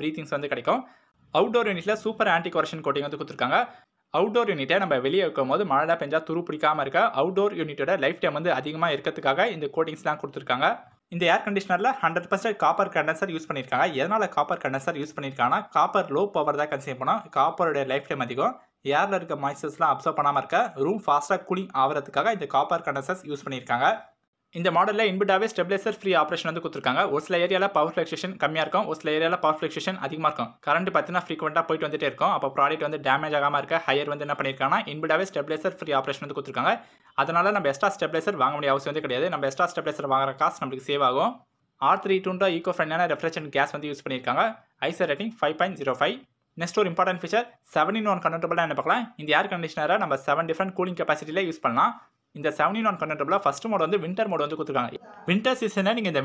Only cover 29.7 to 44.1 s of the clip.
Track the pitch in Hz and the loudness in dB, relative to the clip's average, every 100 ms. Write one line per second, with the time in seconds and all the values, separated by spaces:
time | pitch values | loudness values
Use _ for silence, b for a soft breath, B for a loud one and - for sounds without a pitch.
29.7 | 156 185 190 139 151 156 151 117 - 147 | -4 -4 -4 -6 -2 -2 0 -6 -6 0
30.7 | 160 185 170 139 180 175 156 156 160 160 | 0 2 0 0 -4 -4 -6 -2 0 0
31.7 | 160 151 147 147 - 180 160 135 135 143 | -2 -2 -2 -2 0 0 0 0 2 2
32.7 | 156 147 151 131 139 151 147 143 147 139 | 2 -2 -2 2 2 2 2 2 0 0
33.7 | 160 - 139 147 147 147 147 139 135 139 | 0 2 0 0 -4 -4 -2 -2 -2 0
34.7 | 196 147 151 160 156 190 151 143 156 - | 0 0 -6 0 2 0 -4 -4 -4 -4
35.7 | - 156 139 135 135 143 143 135 123 156 | -4 -2 0 0 -6 -8 -8 -6 -2 0
36.7 | 226 B B B - 143 165 190 208 143 | 0 B B B -2 2 2 2 2 0
37.7 | 135 202 - 156 160 - 156 131 147 143 | 0 0 0 -2 0 -2 0 0 2 2
38.7 | 139 147 151 147 127 175 151 139 135 175 | 2 0 -4 -2 -2 0 0 -2 0 0
39.7 | - 156 147 143 135 135 131 160 - 135 | 0 -4 0 2 4 2 2 0 0 -6
40.7 | 131 135 143 131 131 196 254 _ _ _ | -6 -2 2 4 4 2 -2 _ _ _
41.7 | _ 139 190 196 190 196 185 190 170 180 | _ 2 2 2 0 0 0 2 2 -2
42.7 | 175 156 165 175 143 165 165 151 139 147 | -2 0 0 0 0 -2 -4 -2 0 0
43.7 | 147 147 143 - | -2 -8 -8 -6